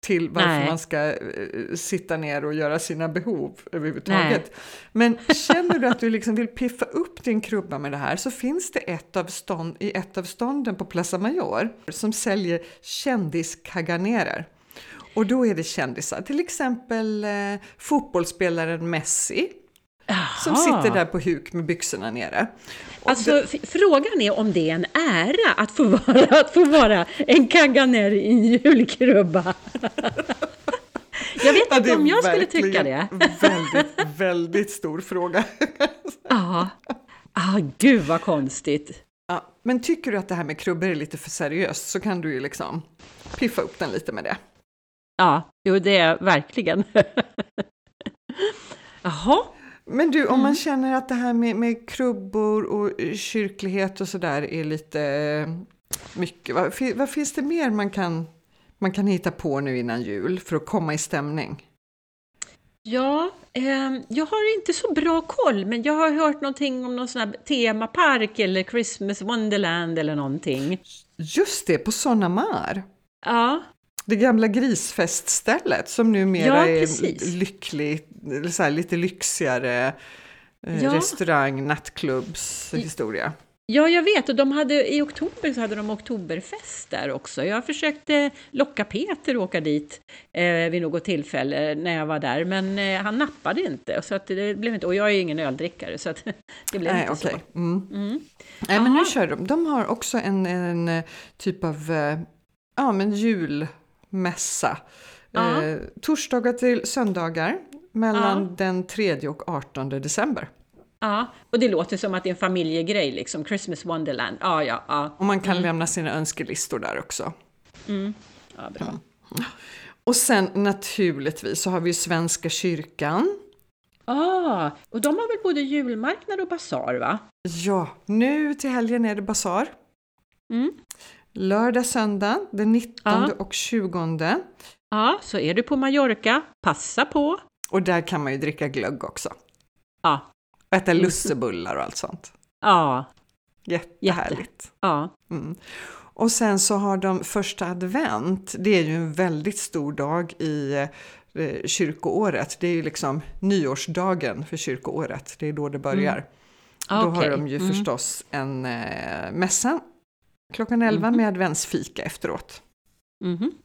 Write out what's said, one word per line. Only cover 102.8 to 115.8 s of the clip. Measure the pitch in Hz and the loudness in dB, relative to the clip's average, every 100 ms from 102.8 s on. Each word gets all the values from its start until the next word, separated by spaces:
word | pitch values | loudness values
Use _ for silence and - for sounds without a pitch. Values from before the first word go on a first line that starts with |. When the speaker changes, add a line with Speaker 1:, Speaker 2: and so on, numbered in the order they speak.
| 269 | 2
Speaker 1:
men | 196 202 | 2 0
julmässa. | 202 226 208 156 143 156 - _ _ _ 190 180 - - - 147 - - - - - _ | 2 2 2 0 -4 -4 -10 _ _ _ -2 -2 -2 -6 -2 -2 -4 -12 -20 -20 -20 _
Speaker 2:
Ja. | 233 233 294 | 0 2 2
Speaker 1:
Eh, | 311 311 - - | 0 -4 -10 -8
torsdagar | - 302 - 247 240 | -2 -2 0 0 0
till | 247 247 240 - | 2 2 2 0
söndagar | 269 220 180 165 165 165 359 - 294 349 | -2 0 0 -2 -2 -2 -2 -8 -20 -8
mellan | 220 220 214 202 196 | 0 0 2 2 2
Speaker 2:
Ja. | 190 175 | -2 -2
Speaker 1:
den | 190 185 180 | -2 -2 -4
tredje | - 202 143 147 | -2 0 0 -4
och | 151 - | -8 -6
artonde | 156 135 - 135 135 | -6 -6 -8 -6 -4
december. | 147 - 254 240 - _ _ _ _ _ | -4 -2 -2 -2 -6 _ _ _ _ _
Speaker 2:
Ja, | 220 208 240 - _ | -2 -2 -4 -10 _
och | 240 | 2
det | 240 | 2
låter | 175 175 190 | 2 -2 -4
som | 202 | -4
att | 185 | -4
det | 185 | -4
är | |
en | 180 | -2
familjegrej, | 190 185 160 165 165 208 147 | 0 0 0 0 0 0 0
liksom. | 123 - - | -4 -8 -8
Christmas | 151 196 - 160 | -6 -6 -6 -8
Wonderland. | 170 165 151 131 120 113 | -6 -4 -4 -4 -4 -4
Ja, | 185 160 | -2 0
ja, | 143 117 - | 0 -4 -4
ja. | 147 147 - | -4 -4 -2
Speaker 1:
Och | |
man | 196 196 | 0 0
kan | 190 | 0
Speaker 2:
Mm. | 180 | 0
Speaker 1:
lämna | 175 165 | 0 0